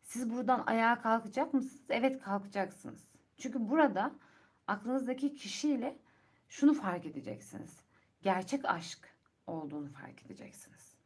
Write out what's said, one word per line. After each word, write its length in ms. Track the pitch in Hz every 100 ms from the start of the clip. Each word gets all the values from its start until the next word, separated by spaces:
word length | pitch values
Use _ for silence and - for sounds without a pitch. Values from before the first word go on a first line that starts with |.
Siz 280 | - 233 240
buradan 320 | 240 233 247 -
ayağa 360 | 226 226 233
kalkacak 520 | 226 226 226 - 269
mısınız? 280 | 269 - - -
Evet, 340 | 233 262 262
kalkacaksınız. 840 | 202 202 202 202 185 - - - - - _ _
Çünkü 300 | 262 262 214
burada 460 | 302 294 190 240 - - - _ _ -
aklınızdaki 680 | 202 214 262 254 254 277
kişiyle 640 | 285 196 - 302 262 247 - _ _ _ _ _
şunu 260 | - 285
fark 320 | 294 196 175 170
edeceksiniz. 760 | - 101 - - - 170 - _ _ _ _
Gerçek 420 | 196 185 185 277
aşk 520 | - 175 170 - - _ _ _ -
olduğunu 420 | 165 147 151 143
fark 380 | 143 - - -
edeceksiniz. 680 | - - - - - - _